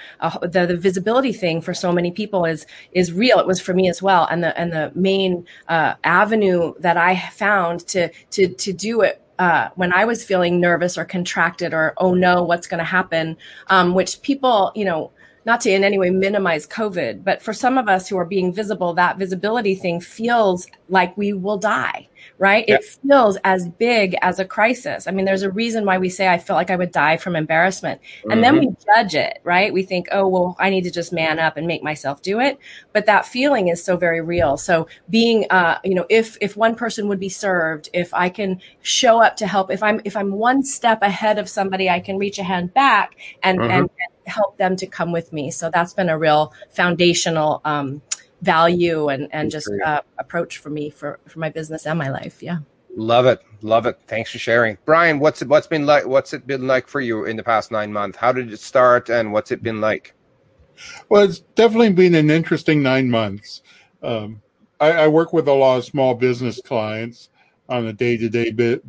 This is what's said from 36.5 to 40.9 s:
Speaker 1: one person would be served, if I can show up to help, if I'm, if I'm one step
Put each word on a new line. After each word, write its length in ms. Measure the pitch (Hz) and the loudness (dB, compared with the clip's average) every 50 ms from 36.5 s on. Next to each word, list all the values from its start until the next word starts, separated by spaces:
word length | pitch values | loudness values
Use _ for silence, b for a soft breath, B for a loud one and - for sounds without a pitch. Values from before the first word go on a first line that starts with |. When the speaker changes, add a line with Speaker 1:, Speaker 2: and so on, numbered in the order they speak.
| - | -2
Speaker 1:
one 180 | 202 226 226 233 | 0 0 0 0
person 320 | 226 240 226 - - 202 | -2 -4 -6 -4 -4 -4
would 120 | 202 202 185 | -4 -4 -4
be 100 | 196 190 | -6 -8
served, 600 | - - - 196 185 175 160 160 160 151 - - - | -8 -4 -2 0 0 0 0 -2 -4 -6 -10 -6 -6
if 200 | 175 170 - - | -4 -4 -2 -2
I 160 | 170 180 180 | 0 0 0
can 320 | 180 - 208 185 185 185 B B B _ | -2 -4 -4 -4 -4 -6 B B B _
show 400 | - - - - - 240 226 233 220 | -6 -4 -2 2 4 4 6 6 4
up 140 | - - | 2 2
to 100 | - 214 | -2 -6
help, 240 | 180 185 196 190 - | -4 -2 -2 -2 -2
if 100 | - - | -4 -2
I'm, 200 | 214 214 220 220 - | 0 -2 -2 -2 -4
if 100 | 196 - | -6 -6
I'm 160 | 214 196 202 196 | -4 -4 -4 -4
one 280 | 202 220 240 262 277 269 | -2 0 0 0 0 -2
step 380 | 269 - - - 233 | -4 -4 -2 0 0